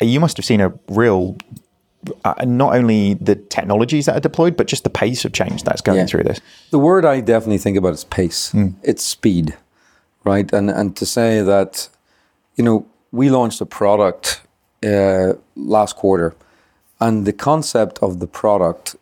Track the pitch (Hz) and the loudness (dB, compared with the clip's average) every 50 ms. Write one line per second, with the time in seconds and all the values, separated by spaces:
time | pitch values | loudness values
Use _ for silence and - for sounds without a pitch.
0 | 123 117 123 143 165 160 - - - - 123 104 98 90 - - _ - 98 104 | 0 0 2 2 0 0 -2 -4 -2 0 2 2 2 0 -2 -6 _ -4 -2 0
1 | 117 117 101 92 87 95 101 98 - _ - - - _ _ _ _ _ _ _ | 2 2 2 2 0 -4 -6 -10 -16 _ -20 -20 -20 _ _ _ _ _ _ _
2 | - - - - - 110 - - - 127 123 123 139 - - 123 123 113 110 107 | -16 -16 -10 -6 -4 -4 -2 -2 -2 0 0 2 2 2 2 2 2 2 2 2
3 | 101 98 101 87 95 - 104 101 - - - - - 95 101 104 117 123 156 151 | 2 0 0 0 0 0 0 0 -2 -6 -6 -6 -2 0 0 0 0 0 0 0
4 | 143 - - - - 156 - - 160 180 170 - - - - - - 104 - - | 0 0 0 0 -2 -2 0 0 0 2 2 0 -2 -2 -4 -4 -4 -4 -2 -2
5 | - 110 127 - - - - - 98 - 98 - - - - - - 104 98 95 | -2 -2 -2 -4 -6 -4 -4 -4 -4 -4 -6 -4 -4 -4 -4 -2 0 0 2 2
6 | 90 90 - 85 - - - - - - - - - _ - 147 139 165 185 190 | 0 0 0 0 0 -2 -4 -6 -8 -18 -20 -20 -6 _ 0 2 4 4 4 4
7 | 165 156 139 131 113 110 117 113 - 110 104 95 - 104 98 98 92 92 80 76 | 4 4 2 2 2 2 2 2 2 0 -2 0 0 0 0 2 2 0 0 -4
8 | - - - - 92 87 - - - - - 104 101 95 95 - - - 113 - | -8 -6 -4 -2 -2 -2 -4 -6 -6 -2 0 0 0 0 -2 -4 -2 -2 -2 -2
9 | - - - - - 110 92 87 80 76 - - _ _ _ _ _ _ _ _ | -4 -8 -6 -2 0 0 2 2 0 -2 -4 -10 _ _ _ _ _ _ _ _
10 | _ _ _ _ - 101 98 101 98 - - 104 101 101 - - 104 98 90 - | _ _ _ _ -4 -2 0 0 0 0 0 0 0 0 -2 -2 -2 -4 -4 -6
11 | 107 - - 123 117 113 113 107 101 95 98 98 98 - - - - - _ _ | -6 -4 -2 0 0 2 2 2 2 2 2 2 2 0 -4 -10 -14 -14 _ _
12 | _ _ _ _ _ _ _ _ _ _ _ - 120 117 113 107 - - _ _ | _ _ _ _ _ _ _ _ _ _ _ 0 2 2 2 2 0 -6 _ _
13 | _ _ - 117 135 139 131 127 120 113 110 - 104 - - - 104 101 101 104 | _ _ -2 0 2 2 4 2 2 0 -2 -6 -10 -10 -4 0 2 2 4 4
14 | 104 92 87 - - - - - - _ _ _ _ _ _ _ - 104 104 101 | 2 2 0 -2 -6 -8 -8 -8 -12 _ _ _ _ _ _ _ -2 0 2 2
15 | 98 98 95 92 92 92 - - _ _ _ - - - 107 107 107 101 - - | 2 2 2 2 0 0 -2 -4 _ _ _ -12 -4 0 2 2 2 0 -2 -2
16 | - 98 95 87 85 82 - - _ _ _ _ _ _ _ _ _ _ _ - | 0 2 2 2 0 -2 -4 -8 _ _ _ _ _ _ _ _ _ _ _ -2
17 | 117 113 110 107 101 101 101 - - 139 151 160 151 - - 117 110 - - - | 0 0 0 0 0 -2 -4 -2 0 0 0 0 0 0 0 0 0 0 -2 -2
18 | - 98 92 90 95 87 - - - 107 104 98 92 82 85 - - - - - | -4 -4 -2 -4 -8 -10 -6 -2 0 0 2 2 2 0 -2 -4 -10 -14 -16 -16